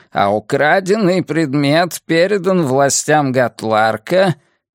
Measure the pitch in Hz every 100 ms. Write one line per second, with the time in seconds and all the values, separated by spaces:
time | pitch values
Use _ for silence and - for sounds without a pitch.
0 | _ - 101 107 - 139 147 185 185 214
1 | 185 185 - 156 156 143 143 156 175 -
2 | - 165 185 208 175 185 143 131 139 -
3 | - 151 139 127 120 - 110 110 110 110
4 | - 180 190 - _ _ _